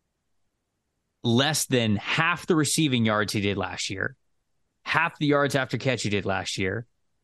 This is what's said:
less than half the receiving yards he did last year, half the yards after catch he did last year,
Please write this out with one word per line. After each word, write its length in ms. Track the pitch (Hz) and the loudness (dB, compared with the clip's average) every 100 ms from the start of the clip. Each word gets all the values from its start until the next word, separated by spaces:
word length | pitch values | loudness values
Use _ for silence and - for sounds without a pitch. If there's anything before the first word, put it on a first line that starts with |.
| _ _ _ _ _ _ _ _ _ _ _ _ | _ _ _ _ _ _ _ _ _ _ _ _
less 420 | 123 117 139 147 | 0 2 2 -2
than 320 | - 127 113 101 | 0 0 2 0
half 500 | - - 165 175 - | -2 -2 0 -2 0
the 80 | |
receiving 520 | 165 139 - 156 123 110 | 2 2 2 2 2 2
yards 260 | 107 104 | 2 2
he 80 | 110 | 0
did 160 | 101 98 | 0 0
last 320 | 92 90 - | -4 -6 -6
year, 260 | 95 110 - _ _ _ _ _ _ | -6 -6 -8 _ _ _ _ _ _
half 360 | - 156 165 - | -2 0 0 0
the 80 | 147 | 2
yards 280 | 143 139 | 4 2
after 240 | 135 131 120 | 0 -2 -2
catch 240 | 135 120 | -2 -2
he 80 | 107 | 0
did 160 | 101 92 | 0 0
last 320 | 95 90 - | -2 -4 -4
year, 280 | 95 107 - _ _ _ | -2 -4 -8 _ _ _